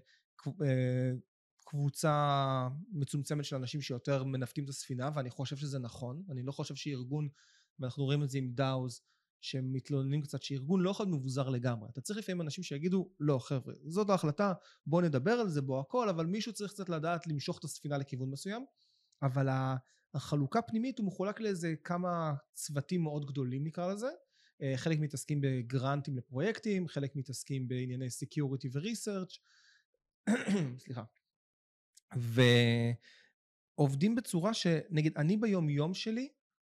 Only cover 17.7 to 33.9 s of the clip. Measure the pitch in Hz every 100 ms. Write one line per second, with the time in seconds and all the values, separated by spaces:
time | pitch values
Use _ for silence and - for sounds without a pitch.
17.7 | - 151 143 139 127 131 139 190 220 269
18.7 | _ _ _ _ _ 139 131 135 131 131
19.7 | 131 - _ _ 143 - 151 139 233 233
20.7 | 220 254 - 196 175 190 208 220 185 170
21.7 | 156 - 175 180 175 160 143 - - -
22.7 | 143 - 180 156 147 143 139 127 131 156
23.7 | 165 180 202 247 349 _ _ _ _ 139
24.7 | 131 165 156 151 139 - 147 139 127 117
25.7 | 131 131 143 143 131 - 127 190 - 220
26.7 | 190 170 147 139 147 127 127 - 139 127
27.7 | 127 127 127 127 - 139 - 139 131 131
28.7 | 135 190 226 - 196 180 - _ _ _
29.7 | _ _ _ _ _ - 240 - 196 139
30.7 | 127 - 123 107 _ _ _ _ _ _
31.7 | _ _ - _ 127 120 117 123 120 120
32.7 | 117 117 117 - - _ _ _ _ _
33.7 | - 143